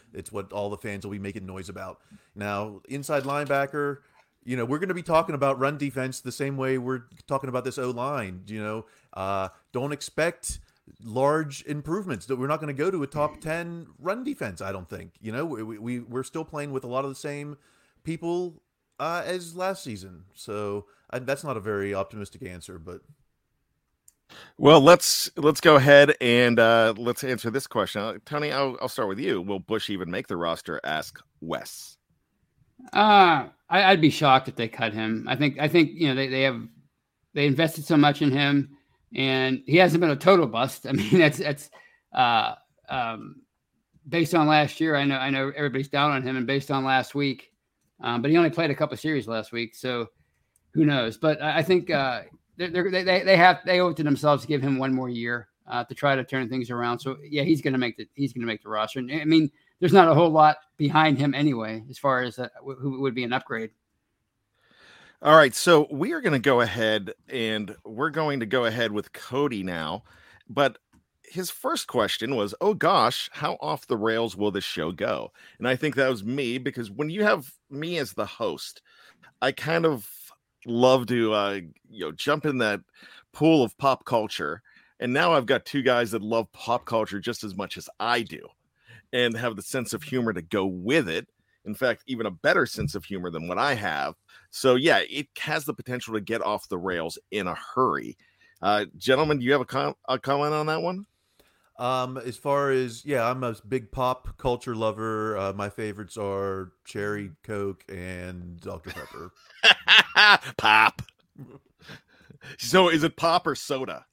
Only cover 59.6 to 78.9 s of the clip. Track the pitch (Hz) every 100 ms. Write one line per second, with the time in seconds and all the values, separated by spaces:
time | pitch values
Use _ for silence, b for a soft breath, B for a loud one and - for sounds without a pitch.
59.6 | _ - 175 196 165 147 170 156 156 -
60.6 | _ - 143 156 156 135 143 127 151 120
61.6 | 107 110 127 127 139 127 123 127 120 123
62.6 | 135 127 139 131 135 120 120 127 - 117
63.6 | 110 _ _ _ _ _ _ _ _ b
64.6 | b b b b b b - 156 139 -
65.6 | - 160 147 139 214 330 226 135 135 123
66.6 | 113 104 110 107 95 - - 131 110 107
67.6 | 101 104 107 110 156 151 156 139 110 127
68.6 | 117 117 113 104 - - - 127 143 107
69.6 | 92 85 78 98 b b b b - 139
70.6 | 139 - _ _ _ _ _ 170 180 -
71.6 | 269 330 - 123 101 - 113 127 101 104
72.6 | 202 208 160 185 117 - - - 156 -
73.6 | 151 151 - 117 110 113 117 92 104 95
74.6 | - 90 82 82 113 76 52 b b -
75.6 | 120 127 151 131 131 117 104 139 123 127
76.6 | 131 127 104 101 151 190 208 185 131 -
77.6 | _ 139 160 170 127 - 101 - 107 69
78.6 | - - b